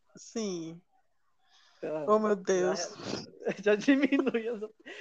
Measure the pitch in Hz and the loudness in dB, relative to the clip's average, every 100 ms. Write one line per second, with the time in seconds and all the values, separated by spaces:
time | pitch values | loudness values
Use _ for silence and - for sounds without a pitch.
0 | _ - - 233 208 175 160 170 _ _ | _ -20 -12 -6 -4 -6 -8 -14 _ _
1 | _ _ _ _ _ _ _ _ 156 156 | _ _ _ _ _ _ _ _ -8 -4
2 | 151 214 214 202 185 185 180 190 - - | 4 4 4 0 2 2 2 0 -6 -10
3 | - - - - - - 202 208 277 269 | -8 -8 -10 -8 -6 -2 2 4 4 4
4 | 285 277 262 233 220 214 214 - - - | 4 2 2 0 -2 -6 -8 -14 -18 -18